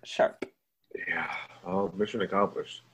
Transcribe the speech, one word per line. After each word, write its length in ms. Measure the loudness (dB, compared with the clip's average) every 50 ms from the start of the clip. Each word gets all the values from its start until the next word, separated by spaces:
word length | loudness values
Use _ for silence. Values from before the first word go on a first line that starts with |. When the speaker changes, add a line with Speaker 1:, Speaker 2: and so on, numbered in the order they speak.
| -12
Speaker 1:
sharp. 400 | -8 4 4 4 4 4 -2 -12 -12 _ _ _ _ _ _ _ _ -10 -8 -4 -4
Speaker 2:
Yeah. 200 | -4 -4 -4 -4 -6 -8 -10 -12 -16 -12 -6
Well, 260 | -2 0 0 0 0 0 0
mission 240 | -2 0 2 -2
accomplished. 640 | 0 2 4 4 4 4 2 -4 -8 -8 -10 -18 -20 _